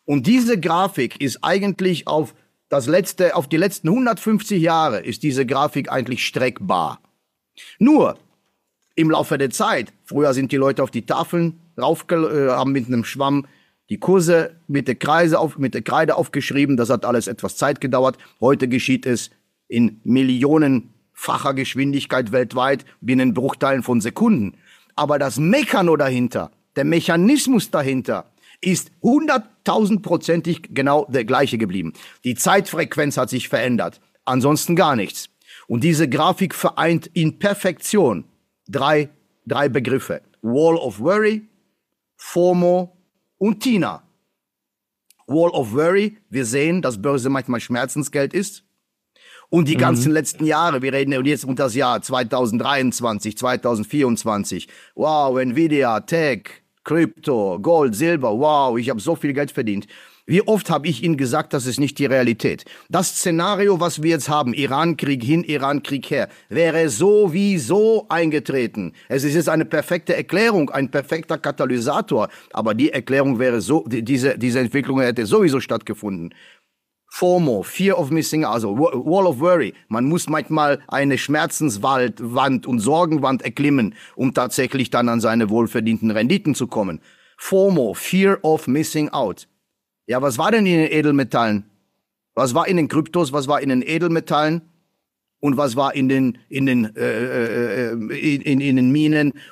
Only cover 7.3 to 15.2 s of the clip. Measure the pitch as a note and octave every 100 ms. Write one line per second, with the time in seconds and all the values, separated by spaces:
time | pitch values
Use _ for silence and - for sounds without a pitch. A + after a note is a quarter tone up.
7.3 | _ _ - - - B3 D4 - - _
8.3 | _ _ _ _ _ _ - D#3+ D#3 D3
9.3 | C#3+ C3+ - G#3+ E3 G#2 _ - C#3+ D3
10.3 | C3 C3 C#3 C3+ C3+ C3 A#2+ - C#3 E3
11.3 | F3 E3 E3 _ - C3 E3 - E3+ D#3+
12.3 | D3+ C3+ B2+ C3 C#3 A#2+ B2 A2 C3 C#3
13.3 | C#3+ C3+ _ _ _ - G#2 - F#3+ E3
14.3 | E3+ D#3+ - - C#3 B2+ A#2+ C#3+ D#3+